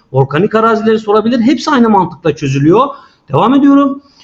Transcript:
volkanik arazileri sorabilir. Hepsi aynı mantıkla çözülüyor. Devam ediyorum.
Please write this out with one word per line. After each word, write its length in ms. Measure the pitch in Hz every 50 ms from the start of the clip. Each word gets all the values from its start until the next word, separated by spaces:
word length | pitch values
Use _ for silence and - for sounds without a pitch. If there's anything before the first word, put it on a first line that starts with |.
| _ _
volkanik 440 | - 131 135 135 139 156 196 214 214
arazileri 440 | 220 220 226 226 220 214 220 220 214
sorabilir. 400 | 220 208 208 214 208 233 254 247
Hepsi 300 | 214 254 311 - - 320
aynı 180 | 302 247 233 220
mantıkla 460 | 214 190 175 170 - - - 160 139
çözülüyor. 520 | - 147 135 135 139 139 156 180 226 269 277 - - - _ _ _ _ -
Devam 220 | 135 147 190 226 277
ediyorum. 480 | 277 285 277 277 277 285 277 269 277 _ _ _ _